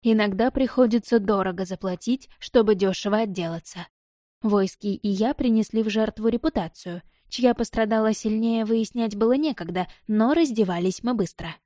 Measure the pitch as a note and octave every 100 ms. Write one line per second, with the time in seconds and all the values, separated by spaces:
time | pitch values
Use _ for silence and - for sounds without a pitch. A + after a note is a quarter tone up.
0 | A3+ A3 G#3 F#3+ A#3+ C4 B3+ - A#3+ A#3
1 | - A#3 G3 G3+ F#3+ F3+ F#3 F#3 F#3+ F3+
2 | - C4 - _ - B3 G#3+ G3+ F#3+ F#3
3 | G#3 G#3+ A3 F3+ E3 - - C#4 C4 _
4 | _ _ _ _ A3 G3+ F#3+ - G#3 F#3+
5 | G3+ F#3+ A3+ D4 B3+ A3 G#3 A3 A3 G#3+
6 | A3 A3 A3+ A#3 D#4+ A#3 E3 - F3+ F3
7 | - _ _ - B3 A#3 A#3 - G#3+ A3
8 | A3 G#3+ A3 G#3+ A3+ A3+ G#3+ A3+ A3 A#3+
9 | A3+ G3+ A3+ C4 D#4 - E3 F3 F3 -
10 | - G#3+ A3+ D#4 D#4 A3+ F#3+ F3 F3+ -
11 | A#3+ A#3+ F3+ - E3 -